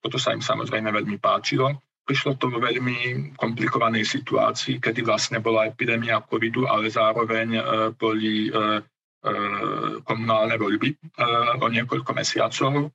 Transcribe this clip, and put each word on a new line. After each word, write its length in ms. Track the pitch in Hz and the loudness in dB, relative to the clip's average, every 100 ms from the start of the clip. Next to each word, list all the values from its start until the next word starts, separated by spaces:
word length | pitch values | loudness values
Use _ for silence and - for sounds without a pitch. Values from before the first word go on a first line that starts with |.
Toto 160 | 113 131 | -4 -2
sa 160 | 127 | -2
im 80 | 113 | -2
samozrejme 480 | 117 113 120 110 110 | -2 -4 -2 -2 0
veľmi 280 | 107 107 101 | -2 -2 0
páčilo. 560 | 101 98 - 143 131 143 _ _ | 2 2 0 2 0 0 _ _
Prišlo 320 | - 135 147 135 | -4 -2 0 0
to 80 | 131 | -2
vo 80 | 117 | 0
veľmi 720 | 120 117 127 120 123 127 143 - | 0 0 -2 -2 -4 -4 -6 -4
komplikovanej 640 | 113 113 107 117 117 113 | -4 -2 -2 2 2 2
situácii, 800 | 110 - - 120 107 - - 127 | 0 -2 0 2 2 0 -4 -2
kedy 240 | 110 113 117 | -2 -2 0
vlastne 320 | 107 - 117 | 0 0 -2
bola 320 | 110 113 110 | 2 2 2
epidémia 480 | 113 117 117 117 110 - | 0 -2 0 0 -2 0
covidu, 400 | 117 113 117 127 | -2 0 0 0
ale 240 | 107 107 | 2 0
zároveň, 640 | 113 110 110 113 113 113 | 2 2 2 0 0 0
e, 80 | 113 123 110 110 | 0 0 2 0
boli, 560 | 113 113 110 110 107 107 | 0 0 2 2 0 0
e, 0 | |
e, 840 | 110 107 107 107 _ _ _ - 101 101 101 104 - 107 107 | 0 0 0 -4 _ _ _ -4 -2 -2 -2 -2 -2 -4 -6
komunálne 560 | - 113 113 110 110 113 | -4 -4 2 2 2 2
voľby, 300 | 104 104 131 | 0 2 0
e, 60 | 147 160 - 120 117 117 120 | -4 -12 -4 0 2 2 2
o 40 | 117 | 2
niekoľko 400 | 117 117 - - - | 0 0 -4 -2 -4
mesiacov 720 | - - 113 - 135 143 147 | -2 0 0 2 2 2 0